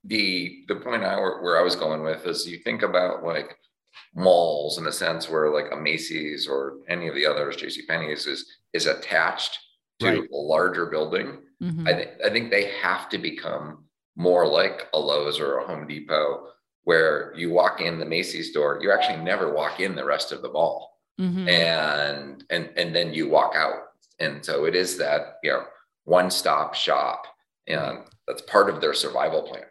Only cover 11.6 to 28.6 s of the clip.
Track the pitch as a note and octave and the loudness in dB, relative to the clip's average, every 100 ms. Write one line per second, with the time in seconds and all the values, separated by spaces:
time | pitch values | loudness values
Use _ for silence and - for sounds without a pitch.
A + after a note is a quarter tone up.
11.6 | F3 E3 E3 F3+ - - G#2 A2 A#2 G2+ | -6 -2 0 0 -2 -2 0 0 0 0
12.6 | G2+ - F2+ F#2+ - G2 E2 - E2 D2+ | 0 -2 -2 -2 -4 -6 -6 -6 -8 -8
13.6 | D2+ D2+ _ _ _ - F2 F2 D#2+ D#2 | -8 -16 _ _ _ 0 4 6 6 4
14.6 | - - - D#2 D2 D2 D2 D2+ C#2+ C2+ | 2 -2 -2 -2 2 0 0 -2 -2 -2
15.6 | - D#2+ D2 D2+ D2+ D2+ D2 - - - | -4 -8 -8 -12 0 2 2 -2 -10 -20
16.6 | _ _ - D#2+ D#2+ D2 C#2 E2 E2+ F2 | _ _ 4 6 6 2 -4 -6 2 4
17.6 | F2+ - E2+ E2 D#2 E2 F2+ E2 E2 D#2 | 4 2 -4 -4 -2 -2 -2 -6 -4 0
18.6 | D2 C#2+ F#2 G2 - D#2+ E2+ G2+ E2 D2+ | 0 2 2 2 2 -2 -2 0 0 0
19.6 | D2+ - F#2+ D#2+ C#2 D2 - C#2 - D2+ | -2 -2 -4 -2 -2 -2 -2 -6 -6 0
20.6 | D#2+ - - _ _ - - F3+ F3+ F2 | 0 0 -10 _ _ -4 -2 -2 2 4
21.6 | E2 D#2+ D2+ D2 D2 C#2+ C#2+ C#2 - E2+ | 4 2 0 0 0 -2 -10 -16 -4 -4
22.6 | E2 F2 E2+ E2 E2+ D#2 C#2+ D2 - D#2+ | -4 -4 -2 -2 -2 -2 2 4 4 2
23.6 | D#2 - - _ _ - D#2 D2 - D2 | 0 -2 -10 _ _ -6 -4 -4 -4 0
24.6 | D#2+ F2+ F#2 - D2 D2+ - - D#2 C2 | 2 2 0 0 0 0 -2 -6 -2 -2
25.6 | - - _ _ - F2+ F#2 - - D2 | -4 -18 _ _ 4 4 4 0 2 2
26.6 | D2 - - C#2 C2 - - _ _ _ | 0 -2 2 2 0 -4 -10 _ _ _
27.6 | - D2+ C#2 B1 - _ - - - G#2 | -4 -4 -2 -8 -16 _ -10 -10 2 4